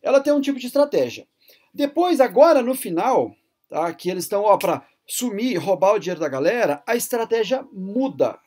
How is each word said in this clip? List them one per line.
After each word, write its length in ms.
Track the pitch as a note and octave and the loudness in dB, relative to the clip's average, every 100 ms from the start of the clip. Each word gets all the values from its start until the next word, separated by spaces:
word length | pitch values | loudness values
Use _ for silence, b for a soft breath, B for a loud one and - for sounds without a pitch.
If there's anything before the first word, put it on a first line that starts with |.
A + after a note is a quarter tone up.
ela 180 | G3+ C#4 | 4 2
tem 100 | C#4+ | 4
um 100 | D4 | 0
tipo 160 | C#4 C4+ | 0 -4
de 80 | B3 | -4
estratégia. 600 | C#4+ C#4+ F3+ B2+ - - _ b b b | 0 0 0 -2 -6 -20 _ b b b
Depois, 480 | - C#4+ D4 F4+ D#4 | -6 -4 0 0 2
agora, 400 | B3+ F#3 D#4+ D4 | 2 6 6 6
no 140 | A#3+ | 2
final, 600 | C4 G#3+ E3 A3+ A#3 A#2 - _ _ _ | -4 -4 -2 0 0 -2 -8 _ _ _
tá, 240 | - E3 | -6 -6
que 160 | E3 F3 | -4 -6
eles 180 | F#3 E3+ | -6 -4
tão, 140 | G3+ | -2
ó, 160 | G#3 F#3+ | 2 4
pra 280 | F3 C#3 b b - | 2 -2 b b -12
sumir, 500 | - B3 G3+ B3 F3+ | -6 -6 -4 -4 -4
roubar 380 | D3+ F#3 F#3+ | -2 2 2
o 40 | G#3+ | 2
dinheiro 220 | D#3+ E3+ | -2 -6
da 80 | D#3 | -4
galera, 540 | C3 D#3 A#3 A3 C#4+ - | 0 0 0 -2 -4 -4
a 80 | |
estratégia 720 | A#3+ - A#3+ A3+ A3+ G#3 C4 - | -4 -2 -4 -2 -2 0 -2 -6
muda. 680 | G3 F#3+ A3 C4+ C3 B2 G2 | -12 -6 -2 -2 0 -2 -2